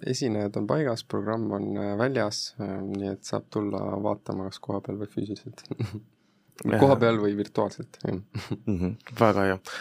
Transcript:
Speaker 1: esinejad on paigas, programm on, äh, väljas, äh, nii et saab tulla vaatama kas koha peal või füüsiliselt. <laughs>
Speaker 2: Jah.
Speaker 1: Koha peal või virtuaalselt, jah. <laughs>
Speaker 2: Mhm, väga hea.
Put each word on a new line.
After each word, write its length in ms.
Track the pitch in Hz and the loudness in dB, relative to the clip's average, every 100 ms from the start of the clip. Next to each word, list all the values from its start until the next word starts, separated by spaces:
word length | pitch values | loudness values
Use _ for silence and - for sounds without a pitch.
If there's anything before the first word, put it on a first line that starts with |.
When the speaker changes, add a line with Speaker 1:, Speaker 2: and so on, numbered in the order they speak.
| - | -4
Speaker 1:
esinejad 500 | 131 135 104 101 104 | -2 0 0 -2 -2
on 100 | 104 | 0
paigas, 360 | 147 143 113 | 2 2 -2
programm 480 | - 104 104 113 107 | -4 -4 -2 -2 -2
on, 160 | 101 104 101 | -2 -2 -2
äh, 200 | 101 101 | -2 0
väljas, 560 | 127 127 104 - - - | 0 2 0 -2 -8 -8
äh, 160 | 101 95 | -6 -6
nii 260 | 98 98 98 | -4 -4 -2
et 120 | 98 | -4
saab 240 | - 104 - | -4 -6 -4
tulla 300 | 107 104 98 101 101 | -2 -2 -2 -2 -2
vaatama 440 | 104 101 - 98 | -2 -2 -4 -6
kas 160 | 95 - | -6 -10
koha 200 | - 98 | -6 -6
peal 160 | - 101 | -4 -8
või 100 | 104 | -6
füüsiliselt. 560 | - 101 98 120 - - - | -6 -6 -6 -10 -18 -12 -6
<laughs> 260 | 107 107 - _ _ _ _ - | -6 -6 -16 _ _ _ _ -8
Speaker 2:
Jah. 200 | - 110 | 0 6
Speaker 1:
Koha 160 | 139 123 | 8 8
peal 220 | 117 113 | 6 4
või 180 | 104 101 | 2 0
virtuaalselt, 600 | 101 - 104 - 120 - | -2 0 -2 -4 -16 -8
jah. 140 | 110 95 - 110 | -4 -4 -6 -14
<laughs> 240 | - - - | -8 -6 -2
Speaker 2:
Mhm, 280 | 92 90 110 - 120 | 0 0 -4 -10 4
väga 240 | 113 101 | 6 6
hea. 140 | 98 95 - - | 4 2 -4 -12